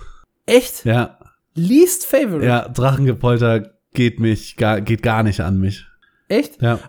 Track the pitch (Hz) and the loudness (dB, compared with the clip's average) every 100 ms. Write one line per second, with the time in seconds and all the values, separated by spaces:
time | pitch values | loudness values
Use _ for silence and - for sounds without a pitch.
0 | - - _ _ - 240 254 - - 120 | -18 -20 _ _ 2 2 2 -6 0 0
1 | 117 - _ _ _ - 170 262 349 - | 0 -6 _ _ _ -4 2 4 4 2
2 | - 277 269 165 123 120 - 127 127 135 | -2 0 0 -2 0 0 -2 -2 0 2
3 | 139 120 120 120 117 117 101 _ _ - | 0 0 0 2 2 0 -2 _ _ 0
4 | 120 117 113 104 - - 110 107 104 110 | 0 0 0 -2 -4 -4 0 0 -2 -2
5 | 120 110 110 98 87 95 95 104 - _ | 0 0 0 -2 -2 0 -2 -4 -12 _
6 | _ _ - 214 285 - 117 117 | _ _ -4 -2 -2 -2 -2 -2